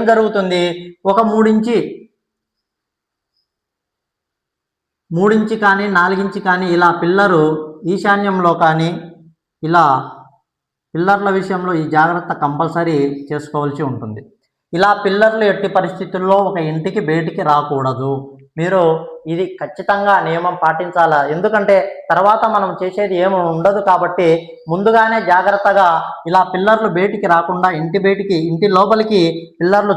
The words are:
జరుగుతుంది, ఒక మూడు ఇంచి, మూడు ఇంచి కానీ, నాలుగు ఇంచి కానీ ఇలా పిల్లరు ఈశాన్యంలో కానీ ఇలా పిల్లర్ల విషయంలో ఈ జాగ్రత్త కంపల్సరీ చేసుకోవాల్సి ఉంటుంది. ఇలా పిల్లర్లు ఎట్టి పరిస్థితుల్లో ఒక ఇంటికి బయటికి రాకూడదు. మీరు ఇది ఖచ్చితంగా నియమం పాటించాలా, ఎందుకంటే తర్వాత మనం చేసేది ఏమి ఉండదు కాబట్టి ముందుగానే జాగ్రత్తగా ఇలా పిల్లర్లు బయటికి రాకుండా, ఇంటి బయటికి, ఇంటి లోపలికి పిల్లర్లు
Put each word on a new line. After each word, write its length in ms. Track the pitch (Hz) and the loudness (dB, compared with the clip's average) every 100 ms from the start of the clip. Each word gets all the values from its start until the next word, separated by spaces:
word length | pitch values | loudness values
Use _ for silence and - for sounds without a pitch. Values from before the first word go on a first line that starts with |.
| 226 | 2
జరుగుతుంది, 520 | 220 214 208 185 180 175 175 - - 190 | 2 2 -2 -2 0 -2 -4 -12 -6 -2
ఒక 80 | 196 214 | 0 2
మూడు 160 | 220 220 | 2 2
ఇంచి, 260 | 214 226 208 101 - - _ _ _ _ _ _ _ _ _ _ _ _ _ _ _ _ _ _ _ _ _ _ _ _ _ _ _ _ _ _ 170 | 2 2 -2 -2 -10 -20 _ _ _ _ _ _ _ _ _ _ _ _ _ _ _ _ _ _ _ _ _ _ _ _ _ _ _ _ _ _ 0
మూడు 160 | 208 220 | 2 2
ఇంచి 160 | 214 220 208 | 0 0 2
కానీ, 200 | 196 208 185 | 2 0 0
నాలుగు 220 | 180 190 196 | 2 0 -4
ఇంచి 120 | 196 190 | -4 -2
కానీ 220 | 180 185 175 | -2 0 2
ఇలా 120 | 175 - | 2 2
పిల్లరు 400 | 170 190 202 165 156 156 - - 180 | 0 2 4 4 2 0 -6 -8 -4
ఈశాన్యంలో 600 | 185 208 202 202 185 170 170 | -2 0 0 0 0 0 2
కానీ 260 | 160 160 165 - - - - _ _ _ 156 | 2 2 -2 -4 -12 -20 -20 _ _ _ 0
ఇలా 180 | 170 151 131 127 - - _ _ _ _ _ _ 160 | 2 4 2 -4 -14 -20 _ _ _ _ _ _ -4
పిల్లర్ల 340 | 185 202 202 190 | 0 0 0 -2
విషయంలో 300 | 185 180 180 165 | -2 -4 -2 -2
ఈ 20 | 151 151 | 0 2
జాగ్రత్త 340 | 165 175 170 160 143 | 2 0 -6 -4 -4
కంపల్సరీ 500 | 143 160 170 165 147 139 143 - | -2 -2 -2 -2 0 -2 -4 -8
చేసుకోవాల్సి 540 | 147 147 151 143 139 143 | -8 -6 -4 -4 -4 -6
ఉంటుంది. 300 | 113 110 107 - _ _ _ _ 170 | -6 -10 -12 -16 _ _ _ _ 0
ఇలా 120 | 202 202 202 | 2 2 0
పిల్లర్లు 380 | 202 220 220 208 | 2 2 2 0
ఎట్టి 180 | 170 190 190 | 0 -2 -2
పరిస్థితుల్లో 580 | 170 - 185 185 185 196 196 | -2 -6 -8 -4 2 2 2
ఒక 80 | 190 156 | -2 -4
ఇంటికి 300 | 160 160 202 156 | -4 -4 -4 -2
బయటికి 340 | 165 165 202 151 | -2 -2 -4 -4
రాకూడదు. 580 | 147 143 135 131 123 135 135 135 - - 160 | -2 -2 -4 -4 -4 -6 -6 -8 -20 -16 -6
మీరు 220 | 175 190 165 160 165 - 160 | -2 0 2 0 -6 -14 -8
ఇది 120 | 170 185 - | -6 -6 -8
ఖచ్చితంగా 540 | 147 - 185 202 202 190 160 | -12 -6 -4 0 2 2 0
నియమం 300 | 165 180 175 | -2 -2 -2
పాటించాలా, 560 | 160 160 175 175 160 147 139 | -2 -2 -2 0 2 2 0
ఎందుకంటే 420 | 160 208 214 202 196 190 - - | -2 0 0 4 2 2 -6 -2
తర్వాత 340 | 165 202 220 220 214 | 2 2 2 2 0
మనం 140 | 190 160 | -2 -4
చేసేది 340 | 185 185 202 180 | -6 -4 -2 0
ఏమి 140 | 190 190 170 | 0 0 0
ఉండదు 280 | 165 190 202 196 | 0 0 2 2
కాబట్టి 380 | 180 175 196 170 165 165 - 160 | 2 2 2 2 2 -2 -16 -6
ముందుగానే 480 | 175 208 226 220 226 175 | 0 2 4 4 0 2
జాగ్రత్తగా 560 | 180 190 202 202 196 180 160 - - 165 | 2 4 2 2 4 4 2 -2 -10 0
ఇలా 120 | 185 175 | 0 2
పిల్లర్లు 360 | 175 202 220 220 170 | 0 2 2 0 0
బయటికి 300 | 202 202 190 170 | -2 -2 0 0
రాకుండా, 340 | 180 180 185 156 | 0 -2 -2 -2
ఇంటి 200 | 160 185 196 | -4 0 0
బయటికి, 320 | 196 196 165 165 | 0 -2 -2 -2
ఇంటి 180 | 165 202 190 | 0 2 2
లోపలికి 440 | 208 220 220 202 165 165 - - | 2 2 2 2 2 -2 -10 -4
పిల్లర్లు 340 | 175 202 208 | 0 2 2